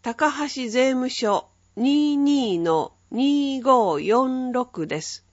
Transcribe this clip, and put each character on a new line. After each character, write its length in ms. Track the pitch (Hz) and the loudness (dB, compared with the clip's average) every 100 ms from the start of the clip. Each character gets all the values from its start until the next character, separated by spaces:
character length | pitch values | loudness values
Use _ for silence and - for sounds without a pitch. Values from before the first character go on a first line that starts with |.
高 280 | 254 226 302 | -8 -2 -2
梁 400 | 277 294 269 247 | -2 -8 -6 -4
税 180 | 233 262 | 2 2
務 180 | 254 254 | 2 -2
署 380 | - 214 196 - _ _ - | -2 0 0 -2 _ _ -2
二 400 | 247 285 294 285 | 0 2 2 2
二 420 | 285 285 233 175 | 2 2 0 0
の 340 | 165 160 - _ _ | 2 0 0 _ _
二 500 | 220 269 285 277 269 | -2 2 2 0 -2
五 400 | 247 254 208 147 | 2 4 4 0
四 520 | 180 233 262 254 254 | 0 0 2 -2 -4
六 340 | 247 247 - 156 | -4 -6 -6 -6
で 160 | 156 | -6
す。 220 | - - _ | -8 -16 _